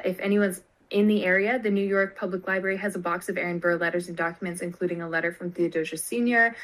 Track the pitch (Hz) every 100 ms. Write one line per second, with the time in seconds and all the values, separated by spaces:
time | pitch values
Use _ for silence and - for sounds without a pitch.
0 | 185 180 196 208 202 185 - _ - 202
1 | 214 208 185 190 208 254 214 202 196 196
2 | 196 - 185 185 190 190 190 190 208 185
3 | 175 175 - 180 175 175 175 170 170 175
4 | 175 170 170 170 180 175 175 175 180 170
5 | 165 165 170 175 180 175 165 165 160 160
6 | - 233 240 233 226 233